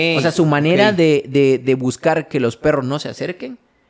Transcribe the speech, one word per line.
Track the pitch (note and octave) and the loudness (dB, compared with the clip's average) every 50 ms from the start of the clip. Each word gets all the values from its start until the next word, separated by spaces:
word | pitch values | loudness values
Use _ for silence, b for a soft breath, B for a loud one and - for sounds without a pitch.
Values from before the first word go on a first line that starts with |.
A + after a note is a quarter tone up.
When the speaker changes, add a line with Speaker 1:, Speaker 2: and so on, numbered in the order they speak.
| D#3+ E3+ E3 | 0 0 0
Speaker 1:
O | D3+ | 0
sea, | D3+ E3 | 0 0
su | D#3 - D#3+ | 0 2 2
manera | D3+ D3 C#3+ D3 D#3+ F3+ G3 G#3 G#3+ | 2 2 2 2 2 2 4 2 2
Speaker 2:
Ok. | G3+ | 2
Speaker 1:
de, | F3 E3 D#3 D3 C#3 - C3+ | 2 2 2 2 0 0 0
de, | C3+ C#3+ C#3 C3+ C3 A#2+ | 0 2 4 4 2 0
de | B2 C3 C3 | 0 0 -2
buscar | C3 B2+ B2+ - - - E3 D#3+ D#3+ D3 | 0 0 -2 -4 -2 0 0 0 -2 -2
que | - - C#3 | -4 -4 -2
los | B2 A#2 - | -2 -2 -2
perros | - - D3+ D3 C#3+ B2 | -2 -2 -2 0 0 -2
no | B2+ C#3+ D3 | -4 -4 -6
se | - B2 | -6 -10
acerquen | - - C3+ E3+ F3 - B3 C4 B3 - _ _ _ _ _ _ | -10 -8 -8 -10 -10 -10 -12 -14 -16 -16 _ _ _ _ _ _